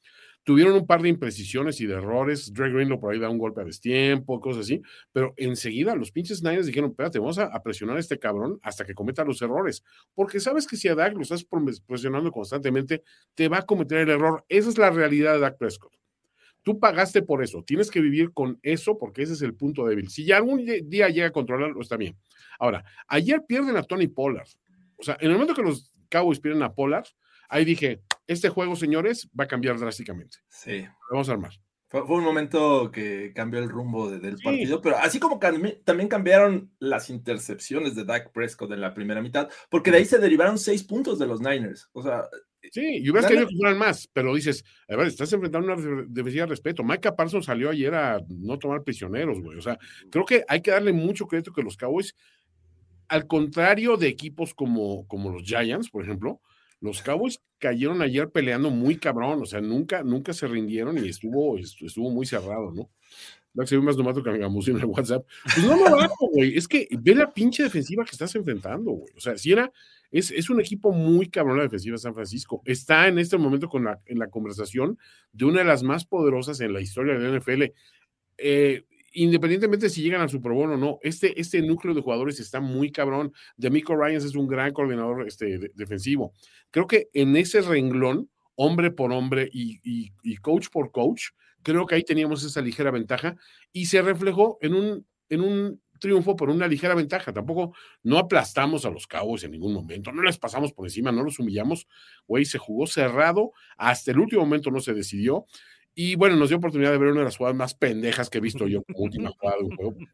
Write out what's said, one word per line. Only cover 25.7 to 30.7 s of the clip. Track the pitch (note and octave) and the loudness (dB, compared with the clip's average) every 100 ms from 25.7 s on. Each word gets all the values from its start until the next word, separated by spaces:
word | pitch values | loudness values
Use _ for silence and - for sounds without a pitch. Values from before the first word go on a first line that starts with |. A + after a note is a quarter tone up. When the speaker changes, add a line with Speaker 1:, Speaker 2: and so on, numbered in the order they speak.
| D3 - _ _ | -2 -8 _ _
Speaker 1:
Cowboys | E3 F3 C#3+ | 2 2 2
pierden | D3+ D3+ | 0 -2
a | A#2+ | -2
Pollard, | B2 C#3 E3+ - _ _ _ _ | 0 0 -2 -4 _ _ _ _
ahí | D3 D#3+ | 2 2
dije, | E3 C#3 G#2 - - - | 2 0 -4 -6 -8 -4
"Este | E3+ F#3 | 0 0
juego, | F#3 F3+ E3+ | 0 -2 -2
señores, | D#3+ D#3 G3+ A#3 - B2+ | 0 2 0 -2 -6 -6
va | C#3 | -4
a | |
cambiar | B2+ B2+ A#2 | -2 -2 -2
drásticamente". | A#2 A2 A2 F2 - - _ | -4 -8 -10 -14 -16 -20 _
Speaker 2:
Sí. | - - | -20 -10